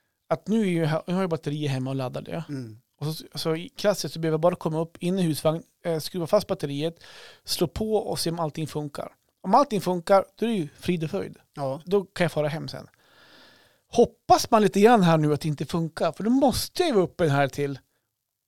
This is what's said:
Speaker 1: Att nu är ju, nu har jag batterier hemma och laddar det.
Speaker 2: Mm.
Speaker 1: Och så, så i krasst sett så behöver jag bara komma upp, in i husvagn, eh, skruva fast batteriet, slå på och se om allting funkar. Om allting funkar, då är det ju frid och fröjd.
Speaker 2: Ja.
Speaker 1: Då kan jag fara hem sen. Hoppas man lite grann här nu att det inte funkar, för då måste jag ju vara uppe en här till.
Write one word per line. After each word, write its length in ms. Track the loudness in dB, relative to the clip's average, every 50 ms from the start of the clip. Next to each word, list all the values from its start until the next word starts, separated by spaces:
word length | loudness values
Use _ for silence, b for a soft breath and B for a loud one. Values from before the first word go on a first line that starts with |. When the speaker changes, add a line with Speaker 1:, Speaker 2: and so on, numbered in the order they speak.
| _ _ _ _ _ -6
Speaker 1:
Att 200 | -6 -6 -4 -2
nu 120 | 0 0
är 40 | 2 2
ju, 100 | 2 0 0 0 0 -2 -2
nu 80 | -2 -2
har 60 | -2
jag 100 | -2 -2
batterier 380 | -4 -4 -4 -4 -6 -4 -2 -2
hemma 220 | -2 -2 -4 -4
och 60 | -4
laddar 260 | -6 -6 -6 -8 -10
det. 220 | -10 -10 -10 -10 -8 -8
Speaker 2:
Mm. 300 | -10 -10 -10 -12 -16 -20 _ _ _ -10
Speaker 1:
Och 60 | -8 -8 -8
så, 100 | -8 -12 -14 -10
så 220 | -6 -4 -4 -4
i 120 | -4 -6 -10
krasst 320 | _ -2 0 0 0 0
sett 120 | -4 -8
så 60 | -6 -4
behöver 140 | -2 -2 0
jag 60 | 2
bara 140 | 2 2 2
komma 260 | 0 -4 -4 -2 -4
upp, 160 | -4 -6 -6 -6
in 160 | -4 -2 0 0
i 40 |
husvagn, 400 | 0 0 0 0 0 0 0 -2 -6 _ _ _ -6
eh, 140 | -4 -4 -4
skruva 280 | -6 -6 -6 -6 -2
fast 200 | 0 0 0 0
batteriet, 580 | 0 -6 -4 -4 -4 -4 -2 -4 -4 -6 _ B B B B B B B B B
slå 220 | B -2 -2 -2
på 280 | -2 -2 -4 -2 0 0
och 220 | 0 -2 -2 -4 -4
se 120 | -4 -4
om 100 | -4 -4
allting 260 | -4 -6 -6 -6 -8
funkar. 460 | -6 -6 -8 -8 -8 -10 -10 -12 -12 _ _ _ _ _ _
Om 140 | -2 4 4
allting 260 | 4 4 4 0 -4
funkar, 440 | -2 -2 -4 -2 2 4 4 4 4 2 _
då 100 | -4 -2
är 40 | -2
det 60 | 0
ju 120 | -2 -4 -6 -8 -8
frid 260 | -4 -2 -2 -2 -2
och 60 | -4
fröjd. 260 | -6 -6 -6 -8 -12 -18 _ _ -12
Speaker 2:
Ja. 260 | -8 -6 -6 -6 -8 -4
Speaker 1:
Då 200 | 0 0 0 0
kan 200 | -2 -2 -2 -2
jag 80 | 0
fara 160 | 0 -2 -2 -2
hem 200 | -4 -6 -10 -10
sen. 180 | -12 -14 -16 -18 _ b b b b b b b b b b b b b b b b b b b
Hoppas 580 | 2 2 2 2 2 _ _ 4 4 4 4 4
man 120 | 4 4
lite 180 | 4 4 4 6
grann 220 | 6 8 8 8
här 160 | 6 6 6 4
nu 140 | 4 2
att 80 | 2 0
det 80 | -2 -4
inte 180 | -4 -4 -6
funkar, 460 | -6 -4 -4 -4 -4 -4 -2 -2 -2
för 120 | -2 -2 0
då 60 | 2
måste 520 | 2 4 4 2 2 0 -4 -4 -2 0
jag 60 | 0 2
ju 60 | 4
vara 100 | 2 2
uppe 200 | 0 0 0 0
en 60 | 2
här 180 | 4 2 2 0
till. 300 | 0 -4 -4 -4 -6 -8 _ _ _ _ _ _ _ _ _ _ _ _ _